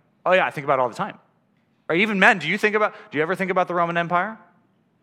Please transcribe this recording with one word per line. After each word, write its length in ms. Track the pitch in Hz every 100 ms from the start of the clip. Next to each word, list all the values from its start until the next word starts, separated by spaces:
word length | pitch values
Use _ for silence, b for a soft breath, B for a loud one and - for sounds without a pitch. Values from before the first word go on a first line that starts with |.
| _ _
"Oh 60 | 165
yeah, 160 | 185 135
I 40 |
think 120 | 156
about 140 | 139 131
it 40 |
all 60 | 123
the 60 |
time." 240 | 98 202 - _ _ _ _ _ _ -
Or 80 | 165
even 240 | 220 196
men, 180 | 214 196
do 80 | 156
you 100 | 202
think 200 | 208 208
about, 180 | 208 B B
do 80 | 143
you 40 |
ever 120 | 165
think 160 | 180 190
about 160 | 185 180
the 80 |
Roman 220 | 175 170 170
Empire? 420 | 170 175 208 226 - _ _ _ _ _